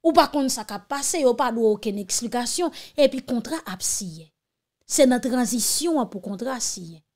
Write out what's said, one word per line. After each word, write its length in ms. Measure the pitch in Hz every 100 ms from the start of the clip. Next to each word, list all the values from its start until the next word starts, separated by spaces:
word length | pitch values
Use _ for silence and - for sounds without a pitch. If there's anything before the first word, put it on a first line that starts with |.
Ou 80 | 330
par 200 | 320 294
contre, 200 | 294 262
ça 140 | 240 208
qui 80 |
a 60 | 208
passé, 420 | _ 277 277 349
yon 120 | 262
pas 200 | 233 254
de 60 | 226
aucune 400 | 226 208 220 202
explication. 720 | 190 - 233 240 247 - 339 - - -
Et 100 | 277
puis, 140 | 269
contrat 400 | - 247 220 320 -
a 120 | 185
signé. 540 | - - 190 160 160 _ _ _ _ _ -
C'est 200 | - 262
notre 240 | 247 254
transition 760 | 254 226 233 - - 339 311 226
pour 140 | 196
contrat 380 | 190 202 233 233
signé. 460 | - - 165 160 _